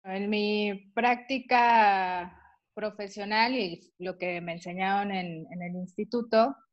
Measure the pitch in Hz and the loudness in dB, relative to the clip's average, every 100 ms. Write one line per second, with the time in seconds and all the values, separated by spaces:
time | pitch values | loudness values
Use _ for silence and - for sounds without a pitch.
0 | 190 196 202 214 208 208 208 196 - - | -6 -4 -2 0 0 0 0 -4 -6 0
1 | 240 240 - 262 - 247 240 233 208 190 | 2 0 -2 -6 2 4 6 6 6 4
2 | 185 180 175 - _ _ _ - 208 208 | 0 -4 -6 -14 _ _ _ -8 -8 -8
3 | 202 208 202 214 233 254 190 170 _ _ | -12 -10 -2 2 2 2 -4 -6 _ _
4 | 185 180 180 175 170 170 180 180 190 196 | -8 -6 -6 -4 -8 -10 -10 -4 0 0
5 | 202 190 175 160 160 175 175 180 180 - | 0 -4 -6 -10 -10 -10 -8 -8 -8 -8
6 | 208 240 233 220 240 277 _ | -4 -4 2 4 4 0 _